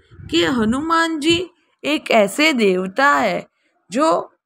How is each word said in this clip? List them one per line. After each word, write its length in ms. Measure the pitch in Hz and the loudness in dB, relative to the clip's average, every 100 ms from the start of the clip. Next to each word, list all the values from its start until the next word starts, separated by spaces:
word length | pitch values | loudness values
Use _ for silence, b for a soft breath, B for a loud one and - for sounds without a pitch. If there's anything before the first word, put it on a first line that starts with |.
| b b - | b b -4
कि 140 | 330 339 | -2 0
हनुमान 760 | 247 220 262 320 330 330 320 | 0 0 -2 -2 0 0 -2
जी 300 | 302 339 359 _ _ _ | 0 -2 -4 _ _ _
एक 280 | 269 302 - | -4 -4 0
ऐसे 420 | 226 202 233 311 | 2 2 2 0
देवता 560 | 262 202 185 190 190 277 | 2 0 0 -2 0 2
है 380 | 285 226 170 - _ _ _ _ | 2 0 -4 -8 _ _ _ _
जो 420 | 208 320 - - _ | -2 0 0 -4 _